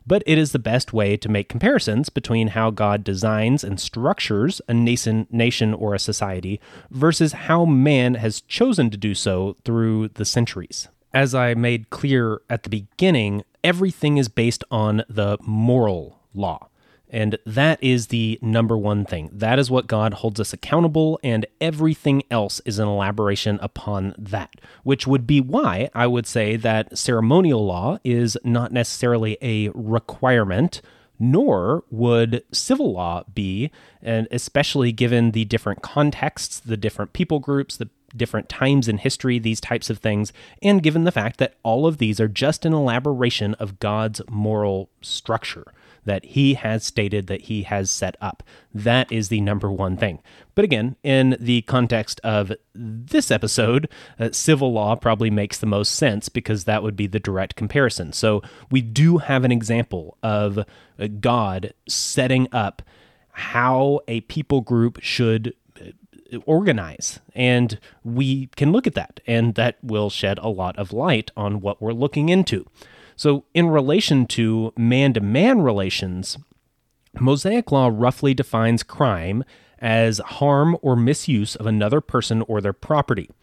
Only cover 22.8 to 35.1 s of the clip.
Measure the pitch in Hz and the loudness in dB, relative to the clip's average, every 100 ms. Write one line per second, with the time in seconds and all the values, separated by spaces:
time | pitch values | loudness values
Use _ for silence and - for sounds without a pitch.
22.8 | 104 101 98 104 101 101 107 101 101 - | 0 0 -2 0 0 0 -2 -4 -6 -10
23.8 | - 101 98 - 101 101 - _ - - | -6 -4 -6 -8 -8 -8 -8 _ -20 -10
24.8 | 127 139 131 135 120 147 127 - 101 92 | -2 -2 2 0 4 2 4 0 0 0
25.8 | 127 113 123 123 113 120 107 113 113 110 | -4 0 0 0 -2 -2 0 0 0 0
26.8 | - - - 117 113 165 175 120 101 87 | -2 -6 -2 2 4 4 4 2 0 -2
27.8 | 110 202 127 120 117 - 120 117 120 123 | -4 -4 -2 0 0 -2 -2 0 0 -2
28.8 | 113 - 123 117 110 107 127 107 104 - | -2 -2 0 2 0 -4 -2 -2 -2 -4
29.8 | 107 113 - - 127 120 98 92 170 - | -2 -2 -2 -2 4 4 4 2 0 -2
30.8 | - _ _ - 120 165 277 98 92 165 | -18 _ _ -2 2 4 4 2 2 -2
31.8 | - 113 120 117 113 117 - - - 269 | -4 -2 2 4 2 -2 -4 -6 -2 0
32.8 | 233 90 87 87 - - 95 98 143 - | 0 -2 -4 -4 -8 -6 -4 -4 -6 -8
33.8 | - _ 113 113 110 120 - 143 143 143 | -20 _ -4 -2 -2 -6 -2 -2 0 0
34.8 | 120 110 120 | 0 2 2